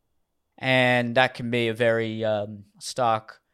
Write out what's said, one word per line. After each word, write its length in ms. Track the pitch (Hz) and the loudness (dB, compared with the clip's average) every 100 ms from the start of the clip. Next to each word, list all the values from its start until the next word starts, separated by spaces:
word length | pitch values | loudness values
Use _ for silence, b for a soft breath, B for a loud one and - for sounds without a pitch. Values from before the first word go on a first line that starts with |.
| _ _ _ _ _ _ | _ _ _ _ _ _
And 560 | 131 131 127 123 120 | 0 2 4 2 2
that 200 | 120 127 | 2 2
can 160 | - 120 | 0 -4
be 180 | 120 117 | -2 -2
a 60 | |
very, 500 | 110 117 113 113 110 | 0 2 2 -2 -4
um, 400 | 110 107 104 104 101 _ | -2 -2 -4 -12 -20 _
stark 600 | - - 120 110 - - _ | -10 -2 0 0 -4 -20 _